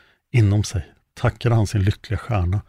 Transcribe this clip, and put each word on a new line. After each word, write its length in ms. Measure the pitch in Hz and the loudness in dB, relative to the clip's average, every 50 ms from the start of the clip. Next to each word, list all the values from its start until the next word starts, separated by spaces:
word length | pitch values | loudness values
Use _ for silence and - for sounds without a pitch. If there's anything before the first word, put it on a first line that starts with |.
| _ _ _ _ _ _ | _ _ _ _ _ _
Inom 320 | - 123 107 98 101 107 101 | 2 2 4 4 4 2 0
sig 300 | - - 92 76 - - _ _ _ - | -2 -4 -8 -8 -10 -16 _ _ _ -8
tackade 420 | - - - - - - 117 117 | -4 -2 -2 -2 -2 0 0 2
han 120 | 113 104 | 2 0
sin 160 | 95 - 107 92 | 0 0 0 0
lyckliga 340 | 101 - - - - 107 | 0 0 -2 -6 -8 -8
stjärna 440 | 95 - - 117 98 87 87 95 101 - | -6 -4 -4 -2 -2 0 0 -2 -4 -4